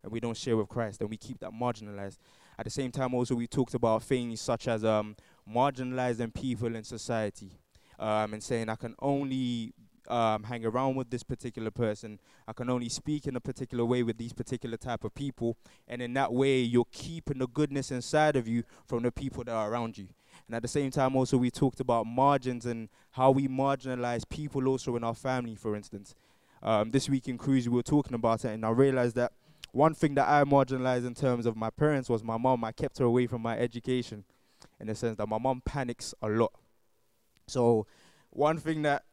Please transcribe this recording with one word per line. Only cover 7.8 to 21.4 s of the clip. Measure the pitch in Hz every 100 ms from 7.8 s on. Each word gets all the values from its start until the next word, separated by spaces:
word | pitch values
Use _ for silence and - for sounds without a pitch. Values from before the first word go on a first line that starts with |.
| _ -
um, | 110 107 107
and | 107
saying, | - 117 113
"I | 110
can | 117 -
only, | 143 139 139 131 127 120 113 - - _ -
um, | 120 113 107
hang | 107 120 113
around | 120 135 131
with | 120
this | 123
particular | - 127 123 113 110
person. | - 113 104 110 104 _ _ -
I |
can | 110 123
only | 127 120
speak | - - 151 143
in | 127
a |
particular | - 127 127 120 120
way | 123
with | 117 113
these | 117
particular | - 120 123 120 113
type | 127 113
of | 107
people." | - 139 - 117 113 - - _
And | 120
in | 123 127
that | 139
way, | 123 135 131
you're | 120 120 120
keeping | - - 165 - 131
the | 127
goodness | 147 147 143 131
inside | 127 - 156 151 139
of | 113
you | 117 117 - _
from | 120
the | 120
people | - 139 127
that | 120
are | 113 107
around | 120 113 104
you. | 92 - _ - -
And | 113
at |
the | 123
same | 147 139
time, | 143 131 135
also, | 127
we | 131